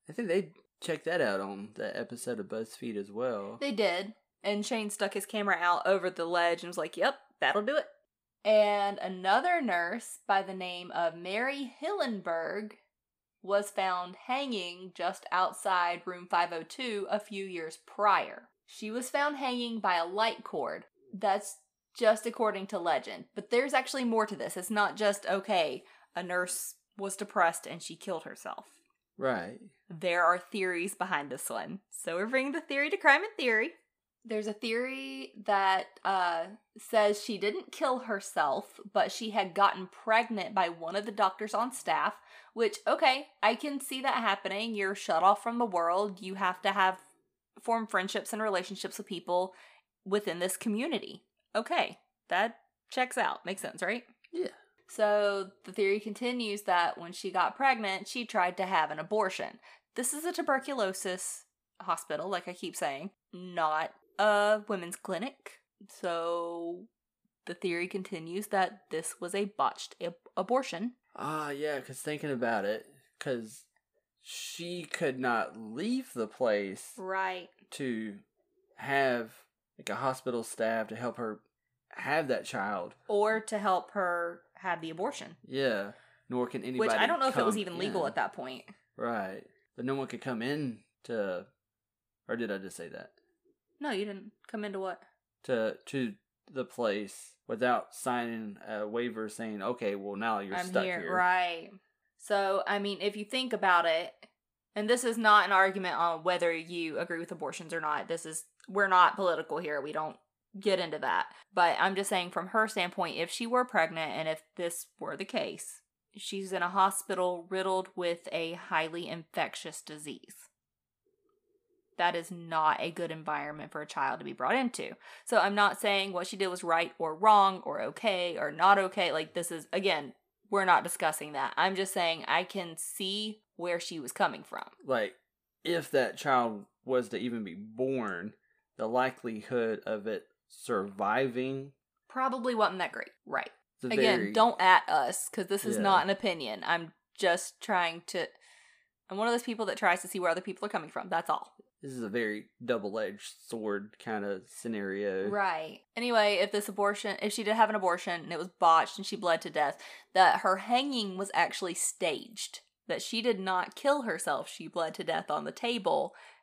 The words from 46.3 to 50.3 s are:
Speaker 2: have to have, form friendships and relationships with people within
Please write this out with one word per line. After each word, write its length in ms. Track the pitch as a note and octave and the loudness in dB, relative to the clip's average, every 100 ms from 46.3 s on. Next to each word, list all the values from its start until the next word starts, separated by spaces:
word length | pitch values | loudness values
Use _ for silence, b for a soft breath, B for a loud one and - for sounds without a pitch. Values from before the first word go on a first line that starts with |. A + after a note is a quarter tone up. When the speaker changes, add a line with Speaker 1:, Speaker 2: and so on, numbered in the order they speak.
| F#3+ | -2
Speaker 2:
have 240 | F#3+ F#3 | -2 0
to 100 | G3 | 2
have, 280 | G3 F#3 F#3 - _ _ _ _ - | 4 4 4 -6 _ _ _ _ -8
form 240 | - A3+ G#3+ | 0 0 2
friendships 460 | G3 F#3+ G#3+ G#3 | 0 0 -2 -4
and 100 | G#3 | -2
relationships 560 | A3 F#3+ F#3 G3 - - | 0 0 -2 -6 -8 -10
with 80 | G3+ | -8
people 480 | F3+ F3 F3 F#3 B B B _ _ - | -8 0 0 0 B B B _ _ -2
within 320 | G#3 G#3 | -2 0